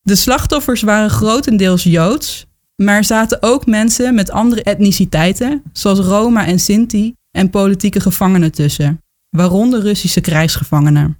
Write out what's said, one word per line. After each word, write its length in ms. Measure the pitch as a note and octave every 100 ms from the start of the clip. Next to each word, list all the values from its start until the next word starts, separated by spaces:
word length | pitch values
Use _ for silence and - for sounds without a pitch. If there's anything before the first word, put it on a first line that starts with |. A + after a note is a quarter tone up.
De 140 | - F#3+
slachtoffers 640 | - C4 - D4 C#4 A#3+
waren 280 | G#3+ G#3+ G#3+
grotendeels 720 | - G#3+ A#3 C#4+ G#3+ F#3 F3+
Joods, 640 | F3+ E3 E3+ D4 - - - _ _ -
maar 200 | G3+ G#3
er 80 |
zaten 340 | G#3 A3 A3 -
ook 220 | A3 C4+ -
mensen 500 | G#3+ A3+ - B3 A#3
met 140 | F#3
andere 320 | - A#3 A3+
etniciteiten, 1000 | G3+ G3+ G3+ F3 F#3 D#3 E3+ G3 B3 D4 -
zoals 260 | - G3+ G3
Roma 460 | F#3 G3+ A#3 A3+ D#3
en 140 | F3+
Sinti, 540 | - G#3 A#3+ G#3+ A3 - _
en 180 | F#3 F#3
politieke 500 | G3+ G3 F#3+ G#3 G3
gevangenen 520 | F3+ - F#3+ F#3+ D#3+
tussen, 520 | - D3 - C#3+ D#3+ _ _ _
waaronder 520 | E3 F3+ F#3 A#3+ B3
Russische 400 | G#3 G3+ F3+ -
krijgsgevangenen. 1000 | F3+ D#3 D#3+ - - D3 D3 D3 D3+ D3+